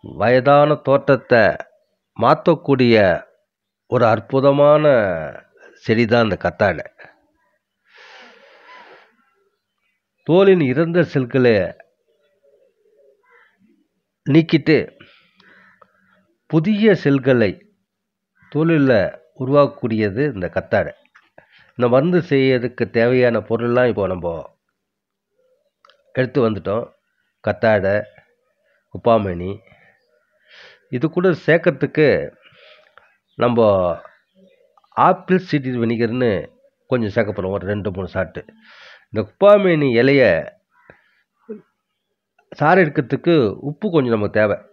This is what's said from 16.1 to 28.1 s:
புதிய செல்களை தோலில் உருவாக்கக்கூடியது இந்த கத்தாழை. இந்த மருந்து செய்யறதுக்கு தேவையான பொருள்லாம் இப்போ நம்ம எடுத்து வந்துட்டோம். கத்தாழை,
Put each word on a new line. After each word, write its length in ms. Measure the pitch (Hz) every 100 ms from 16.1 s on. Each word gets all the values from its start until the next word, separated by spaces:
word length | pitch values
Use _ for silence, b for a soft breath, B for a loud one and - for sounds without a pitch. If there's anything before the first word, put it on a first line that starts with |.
| b b _ _
புதிய 460 | 156 165 208 214 185
செல்களை 480 | 147 139 127 127 104 90 _ _ _ _ _ _ _ _ _
தோலில் 460 | 143 165 165 135 117 85 - _ _
உருவாக்கக்கூடியது 840 | 127 143 139 - 117 110 107 98 147
இந்த 140 | 104 87
கத்தாழை. 460 | 92 - 98 - - _ _ _ - b b b -
இந்த 80 | 123
மருந்து 260 | 127 160 180 -
செய்யறதுக்கு 560 | 139 135 127 120 - 117 120
தேவையான 400 | 117 127 123 113 98
பொருள்லாம் 420 | 113 120 120 123
இப்போ 120 | 104 95
நம்ம 160 | 92 85 82 - _ _ _ _ _ _ _ _ _ _ _ _ _ _ _ _ -
எடுத்து 200 | 127 143
வந்துட்டோம். 440 | 113 101 92 104 - _ _ _ _ _
கத்தாழை, 500 | - - 113 107 95 104 -